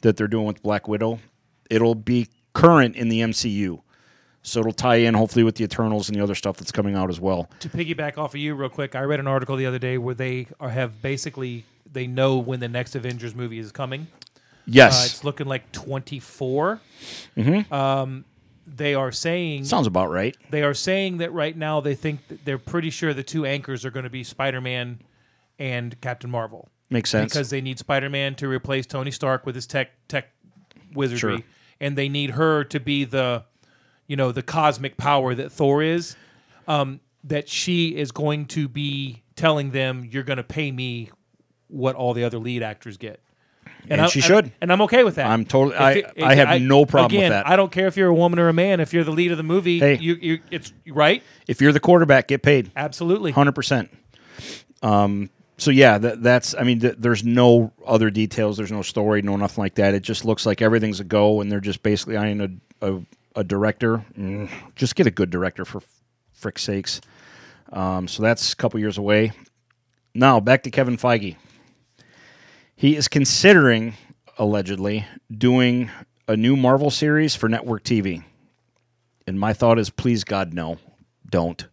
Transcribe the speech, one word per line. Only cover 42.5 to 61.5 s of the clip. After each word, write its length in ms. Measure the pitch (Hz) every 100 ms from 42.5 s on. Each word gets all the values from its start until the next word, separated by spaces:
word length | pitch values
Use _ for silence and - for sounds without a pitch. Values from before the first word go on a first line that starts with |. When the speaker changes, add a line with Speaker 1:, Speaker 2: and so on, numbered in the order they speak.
| 120
Speaker 2:
actors 360 | 110 107 - 95
get." 220 | 110 104 _ _ _ _ - - -
Speaker 1:
And 100 | -
Speaker 2:
I, 60 | 165
Speaker 1:
she 120 | 143
Speaker 2:
and, 60 | 165
Speaker 1:
should. 260 | 202 151 -
Speaker 2:
and 100 | 175
I'm 100 | 185
okay 200 | 208 240
with 120 | 233 160
that. 100 | 127
Speaker 1:
I'm 160 | 113
totally, 320 | 110 135 139 -
Speaker 2:
If 60 |
Speaker 1:
I, 100 | 135
Speaker 2:
it, 200 | 139 - -
Speaker 1:
I 140 | 151 139
have 140 | 139
Speaker 2:
I, 80 | 170
Speaker 1:
no 260 | 131 139 143
problem 280 | 143 123
with 60 | -
Speaker 2:
again, 120 | 185
Speaker 1:
that. 160 | 101 117
Speaker 2:
I 80 | 185
don't 160 | 196
care 160 | 185 190
if 100 | 180
you're 120 | 185
a 40 |
woman 240 | 165 175 170
or 100 | 170
a 60 |
man. 260 | 165 190 185
If 140 | 156
you're 100 | 170
the 80 | 160
lead 200 | 156 175
of 60 | 165
the 60 |
movie, 360 | 160 180 180 170
Speaker 1:
Hey. 180 | 143 143
Speaker 2:
you, 180 | 160 170
you, 180 | 170 160 -
it's 200 | 170 120 - -
right. 360 | 143 151 233 - - -
Speaker 1:
If 140 | 117
you're 100 | 139
the 80 | 147
quarterback, 480 | - 175 160 135 -
get 160 | 139
paid. 280 | - 143 98 -
Speaker 2:
Absolutely. 560 | 147 135 170 196 190
Speaker 1:
Hundred 220 | 135 143
percent. 360 | 139 131 135 98 _ _ _ _ - - - _ _
Um, 480 | 113 104 101 101 101 _ _ _
so 140 | -
yeah, 260 | 135 131 104
that, 240 | 117 117
that's, 320 | 117 123 - -
I 80 |
mean, 160 | 120 120
th-, 160 | 120 -
there's 260 | 117 110
no 480 | 117 120 123 117 113 _ -
other 240 | 113 110
details. 460 | 101 107 - 107 104
There's 140 | 101
no 100 | 107
story, 380 | 104 - 107 104
no 120 | 101 98
nothing 260 | 101 -
like 120 | 98 -
that. 180 | 98 101
It 60 |
just 240 | 95 110 113
looks 200 | 110 113
like 160 | 98
everything's 380 | 113 113 107 98
a 40 |
go, 380 | 98 107 104 107
and 100 | 101